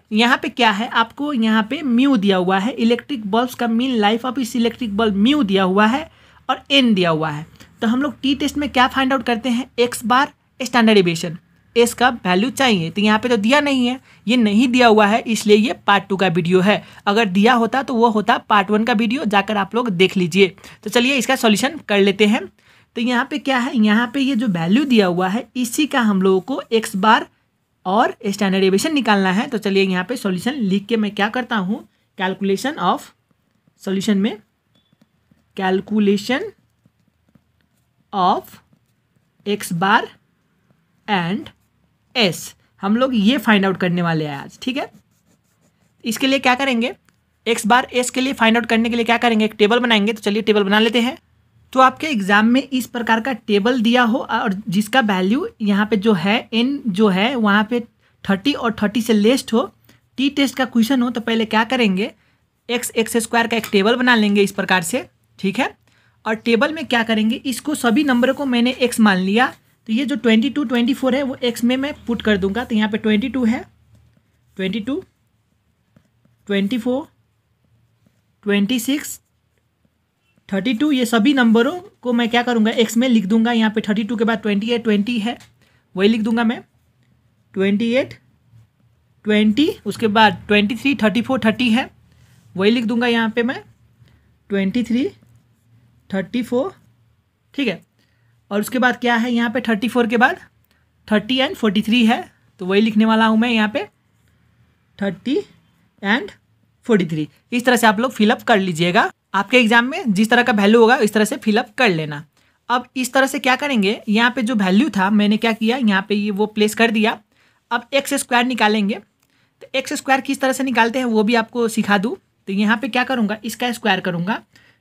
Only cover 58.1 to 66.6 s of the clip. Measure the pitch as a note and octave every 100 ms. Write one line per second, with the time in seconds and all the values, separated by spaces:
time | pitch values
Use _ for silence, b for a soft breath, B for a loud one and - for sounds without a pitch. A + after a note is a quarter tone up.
58.1 | _ - F#3+ C#4+ D4 A#3+ G#3+ G#3 A#3+ A3
59.1 | A3 G#3 C4+ - A3+ F#4+ _ b b _
60.1 | - C4+ C#4 C#4 - B3+ A#3 A3 C4+ A#3+
61.1 | A#3+ A#3 A3+ A3 G#3+ A3+ B3+ A3 F#3 A#3+
62.1 | - _ _ _ _ - A#3+ - - A3
63.1 | A#3 A3 A#3 A3+ A3+ - G3+ G3+ B3 B3
64.1 | A#3 G#3 G3+ G3+ - F#3+ F#3 E3+ B3+ F4+
65.1 | _ _ _ G3 G3+ F4 - _ _ _
66.1 | _ A3 A3 A#3 A3+